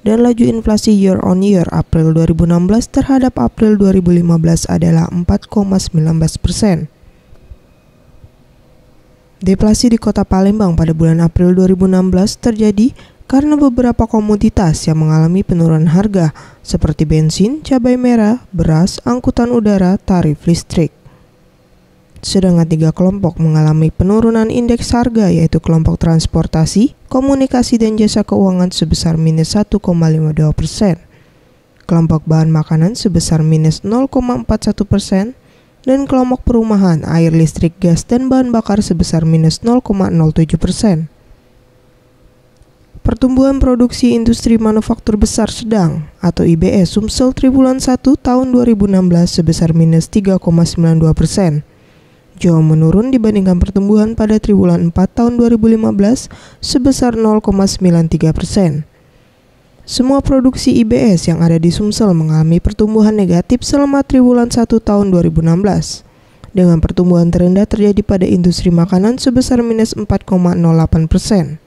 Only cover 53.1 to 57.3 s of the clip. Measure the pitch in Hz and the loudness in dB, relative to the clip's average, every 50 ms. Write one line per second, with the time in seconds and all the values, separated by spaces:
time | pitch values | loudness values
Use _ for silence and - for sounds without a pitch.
53.1 | 262 247 220 220 214 202 190 185 180 175 - - - 196 196 202 214 208 214 220 | 0 0 0 0 0 2 2 2 2 2 0 0 0 -2 0 2 2 2 2 0
54.1 | 226 - 220 214 214 214 - - 202 190 190 175 170 175 175 170 - 175 185 - | -2 -2 0 0 0 0 2 2 2 2 4 2 2 2 0 -2 0 0 -2 -2
55.1 | _ - 233 240 240 240 233 233 233 220 220 226 226 220 220 220 220 196 196 208 | _ -2 -2 0 0 0 2 2 2 2 2 2 2 2 0 -2 0 0 0 0
56.1 | 254 - - - - - - - - _ - - - 285 247 269 262 - 254 240 | 0 -2 -4 -16 -20 -20 -20 -20 -18 _ -10 -4 -4 0 0 0 0 2 -2 -2
57.1 | 226 220 226 214 | 0 0 0 0